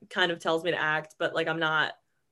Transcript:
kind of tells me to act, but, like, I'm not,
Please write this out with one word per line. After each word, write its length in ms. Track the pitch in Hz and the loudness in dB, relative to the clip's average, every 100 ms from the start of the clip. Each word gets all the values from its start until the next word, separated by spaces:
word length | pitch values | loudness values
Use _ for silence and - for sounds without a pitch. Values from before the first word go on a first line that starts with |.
| - | -6
kind 200 | 202 180 | 0 0
of 60 | 170 | 0
tells 260 | 180 165 | 0 0
me 60 | 170 | 0
to 100 | 151 | 0
act, 360 | 156 156 151 - | 0 -2 -4 -4
but, 160 | 170 | -2
like, 140 | 165 165 | 0 -2
I'm 120 | 165 | 0
not, 340 | 156 156 139 - _ _ _ | 2 2 0 -4 _ _ _